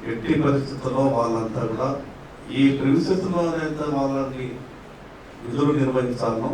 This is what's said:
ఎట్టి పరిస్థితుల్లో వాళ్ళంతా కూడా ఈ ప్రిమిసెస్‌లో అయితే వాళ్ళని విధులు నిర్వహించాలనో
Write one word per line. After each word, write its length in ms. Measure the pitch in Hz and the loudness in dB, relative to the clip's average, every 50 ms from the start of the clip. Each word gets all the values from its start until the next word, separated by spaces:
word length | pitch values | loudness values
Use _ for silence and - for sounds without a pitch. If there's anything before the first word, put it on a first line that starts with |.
| - 113 113 | -6 -6 -6
ఎట్టి 220 | 117 - 165 160 139 143 | -6 0 0 2 4 4
పరిస్థితుల్లో 600 | 143 139 139 135 - - - - 131 127 135 139 135 120 117 | 4 4 2 2 -2 -6 -6 -4 -2 0 2 2 2 4 2
వాళ్ళంతా 440 | 117 117 113 113 110 107 107 127 117 110 113 | 2 2 0 0 -2 -2 -4 -4 -4 -2 -2
కూడా 160 | - - 180 185 - - - - - - - - - - - 127 131 | -2 -2 -2 -2 -4 -6 -10 -14 -16 -16 -16 -16 -16 -12 -6 2 4
ఈ 40 | 139 139 135 139 | 6 6 6 4
ప్రిమిసెస్‌లో 600 | 139 135 143 165 - - 190 185 185 185 175 175 170 165 160 160 160 | 4 4 4 4 4 4 2 2 2 0 0 2 2 2 0 0 -2
అయితే 240 | 156 151 147 151 151 147 | -4 -4 -4 -2 -2 0
వాళ్ళని 500 | 139 135 139 135 135 135 135 127 127 127 120 113 131 - - - - - - - - - - - - - - - - - | 0 0 0 0 0 -2 -2 -4 -6 -6 -6 -8 -10 -12 -14 -16 -18 -18 -18 -18 -18 -18 -18 -18 -18 -18 -18 -18 -14 -10
విధులు 280 | 120 123 139 143 143 151 143 | -6 0 2 2 4 4 4
నిర్వహించాలనో 720 | 131 131 127 127 123 123 120 - - 117 113 110 - - | 2 4 4 2 2 2 0 0 0 0 0 0 0 -2